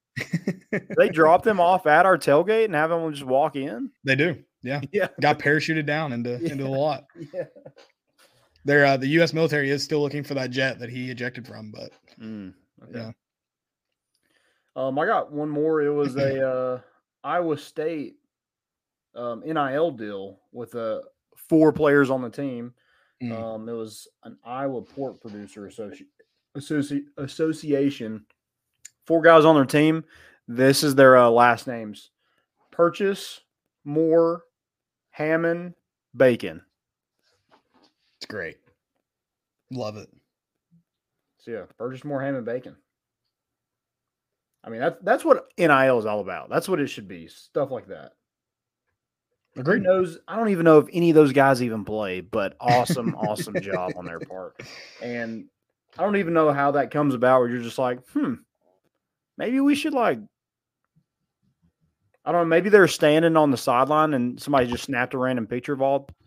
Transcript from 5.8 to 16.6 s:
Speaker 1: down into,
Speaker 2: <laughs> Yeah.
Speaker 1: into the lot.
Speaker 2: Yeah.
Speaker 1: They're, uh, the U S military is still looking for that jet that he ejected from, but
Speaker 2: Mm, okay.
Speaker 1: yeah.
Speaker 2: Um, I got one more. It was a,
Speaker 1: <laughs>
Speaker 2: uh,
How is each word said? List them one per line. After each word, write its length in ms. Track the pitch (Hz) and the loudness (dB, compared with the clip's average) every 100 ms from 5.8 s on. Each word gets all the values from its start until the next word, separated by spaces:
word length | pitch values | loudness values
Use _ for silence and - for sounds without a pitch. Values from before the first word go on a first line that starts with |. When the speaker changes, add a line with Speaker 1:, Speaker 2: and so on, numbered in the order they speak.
| 147 | -2
Speaker 1:
down 280 | 151 151 | -4 -4
into, 180 | 120 120 | -6 -6
Speaker 2:
<laughs> 100 | 123 | -6
Yeah. 100 | 165 | -6
Speaker 1:
into 120 | 139 | -6
the 60 | 135 | -6
lot. 360 | 135 151 135 - - 147 | -2 -2 -4 -10 -20 -14
Speaker 2:
Yeah. 120 | 185 160 95 143 - _ _ _ _ _ _ _ _ 139 | -12 -14 -16 -20 -20 _ _ _ _ _ _ _ _ 0
Speaker 1:
They're, 200 | 143 139 | 4 4
uh, 120 | 135 | 2
the 100 | 135 | 2
U 140 | 160 | 2
S 100 | 165 | 2
military 360 | 160 160 147 135 | 2 0 0 -2
is 140 | 143 | -2
still 180 | - 151 | -2 -2
looking 220 | 143 147 | -2 -4
for 100 | 135 139 | -8 -6
that 140 | 127 | -6
jet 280 | 127 135 101 | -2 -4 -4
that 100 | 120 | -10
he 200 | 123 127 | -10 -10
ejected 340 | 120 123 123 107 | -8 -10 -10 -16
from, 260 | 107 107 | -18 -18
but 200 | 104 - - _ - | -16 -18 -18 _ -20
Speaker 2:
Mm, 320 | 110 107 95 - _ _ | -16 -14 -14 -18 _ _
okay. 160 | - 117 | -18 -16
Speaker 1:
yeah. 120 | 113 - _ _ _ _ _ _ _ _ _ _ _ _ _ _ _ 135 | -16 -18 _ _ _ _ _ _ _ _ _ _ _ _ _ _ _ -8
Speaker 2:
Um, 220 | 135 135 | -4 -2
I 80 | 180 | 0
got 260 | 190 139 | -2 -2
one 180 | 147 151 | -6 -6
more. 320 | 147 156 156 | -2 -2 0
It 80 | 147 | 0
was 240 | 147 143 131 | -2 -2 -2
a, 320 | 135 135 131 | -2 -2 -2
Speaker 1:
<laughs> 20 | |
Speaker 2:
uh, 300 | 127 | -2